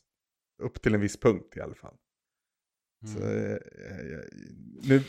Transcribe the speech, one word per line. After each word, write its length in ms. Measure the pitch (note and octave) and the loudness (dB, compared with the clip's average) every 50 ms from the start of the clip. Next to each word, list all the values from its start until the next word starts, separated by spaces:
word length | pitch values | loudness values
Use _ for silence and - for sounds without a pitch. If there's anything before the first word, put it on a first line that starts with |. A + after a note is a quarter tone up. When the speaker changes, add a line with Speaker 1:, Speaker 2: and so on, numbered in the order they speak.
| _ _ _ _ _ _ _ _ _ _ _ - - | _ _ _ _ _ _ _ _ _ _ _ -8 -8
Speaker 1:
Upp 180 | - - - | -8 -8 0
till 120 | - A#2+ G#2+ | 2 2 4
en 80 | G#2 | 4
viss 180 | G2+ G2 - - | 2 0 -2 4
punkt 380 | - A#2+ G2+ F2 - - - | 4 4 4 4 -2 -10 -12
i 40 | - | -10
alla 140 | - - - | -10 -10 -12
fall. 200 | - - - - _ _ _ _ _ _ _ _ _ _ _ _ _ _ _ _ _ _ _ _ _ A2 | -16 -20 -20 -20 _ _ _ _ _ _ _ _ _ _ _ _ _ _ _ _ _ _ _ _ _ -14
Speaker 2:
Mm. 120 | G#2+ G#2+ | -10 -6
Speaker 1:
Så, 80 | G#2 G#2 | -4 -2
eh, 240 | G#2+ G#2+ G#2+ G#2+ G#2 G#2 | -2 0 0 -2 -2 -4
eh, 680 | - - - - - G1+ - F#2+ - - - D#2+ D2 G1+ - - - - - - - - - - - - C3+ | -6 -8 -12 -18 -16 -14 -14 -12 -10 -10 -10 -10 -12 -12 -14 -16 -18 -18 -18 -18 -18 -18 -18 -16 -6 6 8
nu, 140 | C3+ C#3 C3+ | 8 8 8